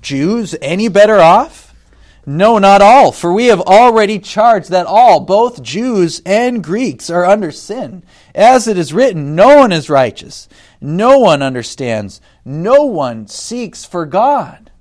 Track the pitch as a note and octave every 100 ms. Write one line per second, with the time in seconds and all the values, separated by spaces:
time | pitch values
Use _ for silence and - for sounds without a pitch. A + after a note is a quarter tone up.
0 | - C#3 D3+ A#3 G3+ - C#3 F3+ A3+ F#3
1 | G#3+ G#3+ E3 G3 C4+ - _ _ _ _
2 | _ _ - D3 G#3 A3 G3 G3 G3+ C4
3 | G3 - F3 F#3 B3 G3 F3 G3 B3 A3+
4 | G#3 G#3+ - - A3+ A3 - F3+ F3 G3+
5 | B3 F#3 F3+ G3 A#3+ A#3+ A#2+ D#3+ B3+ A3
6 | E3+ - - G3+ B3 B3 D3+ G3+ B3+ A#2+
7 | - E3+ F3 G#3 F3+ C3+ - A3 F#3 F#2+
8 | _ _ _ - G#3+ C4 A3 G3 D3+ D#3+
9 | C4 F3 C#3+ D#3 A3 D4 B3+ E3+ C#3+ C#3+
10 | B2 - - - - _ _ _ C#3 E3
11 | A#3 C#4 A3 D3 C3+ B2+ A2+ - C3 A2
12 | G2 - _ _ - C#3+ F#3 C#4 D4 F3+
13 | C3 A2+ G#2 - - A#3+ A3 - - F3+
14 | D#3 E3 B3 C#4+ D#3 - _ _